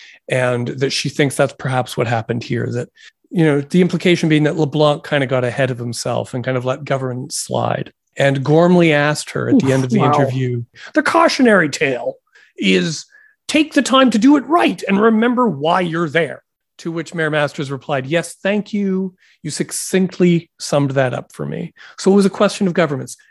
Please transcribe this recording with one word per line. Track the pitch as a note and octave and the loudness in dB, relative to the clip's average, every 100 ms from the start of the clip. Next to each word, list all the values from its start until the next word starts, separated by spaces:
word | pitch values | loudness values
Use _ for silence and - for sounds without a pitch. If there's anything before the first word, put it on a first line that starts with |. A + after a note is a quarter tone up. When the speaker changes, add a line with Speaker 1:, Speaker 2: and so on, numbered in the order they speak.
| - - - | -20 -18 -4
Speaker 1:
and | B2+ B2+ B2 A#2+ | -2 0 -2 -4
that | C3 C3+ | -4 -4
she | - C#3+ | -2 -4
thinks | - C#3 | -2 0
that's | - C#3 - | 0 -2 -2
perhaps | C3+ B2+ A#2+ - | -4 -4 -4 -4
what | A#2 | -2
happened | A#2 - A#2 | -2 -4 -6
here, | - A#2+ A#2+ | -4 -6 -4
that, | A#2+ A#2+ _ - _ _ | -6 -8 _ -20 _ _
you | F#3+ | 2
know, | D#3+ C#3+ | 2 2
the | C#3 F3+ | 2 2
implication | F3+ E3+ - E3+ E3 | 2 2 2 2 2
being | D3+ | 2
that | D3 E3+ | 2 0
LeBlanc | D3 D3 D3+ D3 | -2 2 2 2
kind | - D3 | -2 -2
of | C3 | 0
got | C3 | -2
ahead | B2 A#2 B2+ | -2 -2 -2
of | A#2+ | -4
himself | A#2+ A2+ B2+ A#2 A2+ | -8 -8 -6 -4 -4
and | C3 | -6
kind | A#2+ C3 | -4 -4
of | |
let | B2+ C#3+ | -4 -4
governance | C#3+ C3+ C3 B2 B2+ | -4 -4 -4 -8 -8
slide. | - - A#2+ A#2 - - _ _ - | -10 -4 -2 -2 -2 -6 _ _ -2
And | C#3 C#3 | 0 0
Gormley | C3 D#3 F3 F3+ E3 | 2 4 6 6 4
asked | D3 D3 D3+ - | 2 0 -2 -6
her | C3+ B2 | -6 0
at | - | 2
the | C3+ | 4
Speaker 2:
Oof, | |
Speaker 1:
end | C3 | 0
of | C3 | 0
the | B2+ | 2
Speaker 2:
wow. | C3+ | 2
Speaker 1:
interview, | D3 B2+ B2+ B2+ A#2+ A#2+ - - | 2 2 0 -2 -4 -8 -16 -6
"The | - | -2
cautionary | D4 E4 E4 - B3 G3+ D#3 | 0 2 2 4 4 4 2
tale | - C#3+ A#2+ B2 - _ _ _ - | -2 -2 -2 -6 -10 _ _ _ -4
is | G3+ F#3 F3 D3+ - _ _ _ - | 0 2 0 -6 -12 _ _ _ -2
take | D4+ D4+ | 0 2
the | D4 | 0
time | A3+ C4 C4 | 2 4 4
to | G#3+ | 4
do | B3+ D4 | 4 4
it | B3 | 2
right | E4+ E4+ F#3 - | 0 0 -2 -2
and | G3 | 2
remember | A3+ A3 A#3+ A#3+ A#3+ | 4 4 2 2 0
why | C#3 D3+ F3+ | 0 0 0
you're | F3+ D#3+ E3 | 0 -2 -2
there." | D#3 D3 - _ _ _ - | -2 -2 -6 _ _ _ -12
To | F3 | -8
which | E3 D#3 | -8 -6
Mayor | E3+ D#3 | -4 -2
Masters | D3+ C#3+ - C#3 | 0 -2 -4 -8
replied, | C#3 - C#3 C3 | -8 -4 -4 -2
"Yes, | E3 D#3+ | -4 -4
thank | - G3 G#3 G3+ | -6 -4 -4 -4
you. | G3+ G3 F#3+ F#3+ - _ _ | -4 -2 -2 -6 -10 _ _
You | D3+ | -8
succinctly | - D#3 - - F#3+ F#3 - F3+ E3+ - - | -8 -6 -8 -2 0 0 2 2 2 -2 -12
summed | - D3 C#3 | -2 0 0
that | C3+ B2+ | 0 -2
up | B2+ - | -4 -10
for | - | -10
me." | - - E3+ - - - | -8 -8 -10 -14 -20 -2
So | G3 | 4
it | |
was | G3+ G3 | 4 4
a | - | 2
question | G3+ - F#3 | 0 0 -2
of | |
governments. | E3+ D#3+ C3+ B2+ - _ | 0 0 -2 -10 -16 _